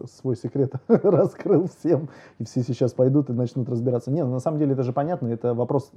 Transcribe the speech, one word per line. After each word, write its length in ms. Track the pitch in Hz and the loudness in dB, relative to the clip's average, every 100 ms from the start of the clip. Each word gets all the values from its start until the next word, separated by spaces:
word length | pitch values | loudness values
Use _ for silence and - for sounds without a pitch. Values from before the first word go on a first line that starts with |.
| - | -14
с-, 60 | - | -8
свой 180 | 131 120 | -6 -4
секрет 360 | 123 139 131 131 | -4 -2 -2 -4
<laughs> 60 | - | 2
раскрыл 800 | 226 196 160 190 - - 160 185 | 4 4 4 2 -2 2 2 2
всем, 420 | - 160 147 151 - - - | -4 0 0 0 -14 -20 -12
и 60 | |
все 180 | 117 127 | -6 -4
сейчас 300 | 120 120 123 | -4 0 0
пойдут 380 | - 127 143 135 | 2 4 4 0
и 20 | |
начнут 360 | 120 123 135 117 | -2 -2 -4 -4
разбираться. 440 | 120 123 120 127 | -2 -2 -2 -2
Не, 100 | 156 | -2
ну, 60 | 131 | -2
на 80 | 127 | -2
самом 200 | 160 151 | -2 0
деле 160 | 143 | 0
это 100 | 131 | 0
же 80 | 127 | -2
понятно, 340 | 131 151 175 117 | -2 -2 -4 -4
это 280 | 117 120 | -2 -2
вопрос 360 | 117 120 139 - | -2 0 -2 -2